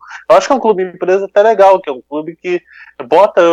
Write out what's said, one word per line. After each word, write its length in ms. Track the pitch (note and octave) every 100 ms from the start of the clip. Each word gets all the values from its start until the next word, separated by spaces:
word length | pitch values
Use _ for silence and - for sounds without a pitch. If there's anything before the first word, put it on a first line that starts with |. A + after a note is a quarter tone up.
| - - -
Eu 80 | F3
acho 100 | F#3+
que 60 |
é 20 | C4
um 40 |
clube 220 | A3+ F#3
empresa 440 | F#3 F3 F3 F#3+ F#3+
até 160 | G3+
legal, 380 | G#3+ G#3 G3 F#3+
que 100 | -
é 20 |
um 80 | B2+
clube 340 | - D3+ D#3+
que 280 | E3 F3+ F3 - - - - C3+
bota 360 | D#3+ G#3 G3+ E3+